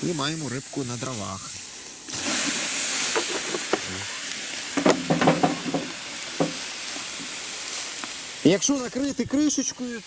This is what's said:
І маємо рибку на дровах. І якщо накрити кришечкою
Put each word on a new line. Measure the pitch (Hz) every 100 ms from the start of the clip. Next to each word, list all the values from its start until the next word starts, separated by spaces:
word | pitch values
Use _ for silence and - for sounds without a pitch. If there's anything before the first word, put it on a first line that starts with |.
І | 151
маємо | 170 139 160 147
рибку | 120 135 -
на | 127 120
дровах. | 123 123 98 95 - - - - - - - - - - - - - - - - - - - - - - - - - 92 98 - - - - - - - - - - - 254 - - - - - - - - - - - - - - - - - - - - - - - - - - - - - - -
І | -
якщо | 190 - 277
накрити | 247 247 277 - 233
кришечкою | 269 302 - 254 - 254 233